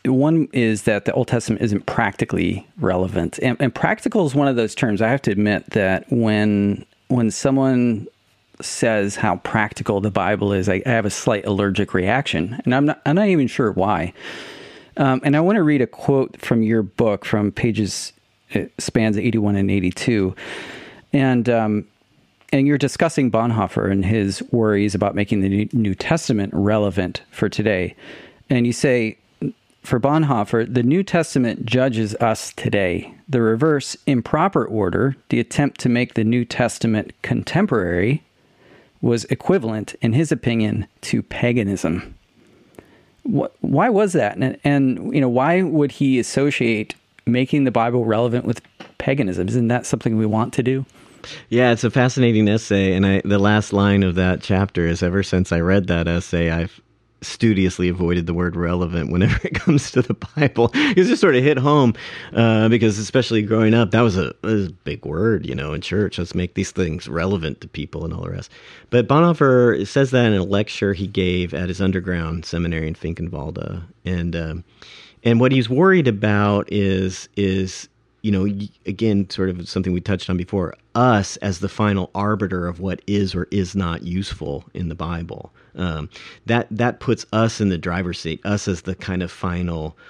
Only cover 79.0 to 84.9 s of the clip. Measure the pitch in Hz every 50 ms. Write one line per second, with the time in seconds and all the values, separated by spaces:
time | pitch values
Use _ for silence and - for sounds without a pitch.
79 | 113 113 104 101 98 95 - - 95 95 90 90 87 - - 92 90 92 90 87
80 | 87 - 98 90 - - 92 90 90 - - 98 90 - - - _ _ - 117
81 | 123 127 117 104 98 - - - - 101 92 85 98 95 - - 110 104 101 98
82 | 90 - - 98 101 104 107 95 104 90 92 90 87 87 87 80 92 95 90 -
83 | - - 101 101 101 92 - 90 87 - - 101 92 90 - 98 92 85 85 -
84 | - 87 87 95 98 - - - 78 71 71 69 - - - - 90 82